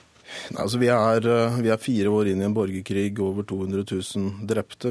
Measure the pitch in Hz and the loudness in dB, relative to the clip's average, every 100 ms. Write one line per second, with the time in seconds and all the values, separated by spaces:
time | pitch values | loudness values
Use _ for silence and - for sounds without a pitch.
0 | _ _ - - - - 101 120 123 120 | _ _ -18 -14 -12 -6 -2 2 4 4
1 | 110 113 113 117 117 120 113 110 - 117 | 4 4 4 2 2 2 0 0 0 2
2 | 101 107 104 95 101 107 98 95 95 98 | 2 4 2 2 0 0 -2 -4 -4 -2
3 | 101 104 95 98 101 98 95 98 98 95 | -2 0 -2 -2 -4 -6 -2 -4 -2 -6
4 | 95 101 98 101 104 107 - - 123 | -4 -4 -4 -6 -4 -4 -4 -6 -4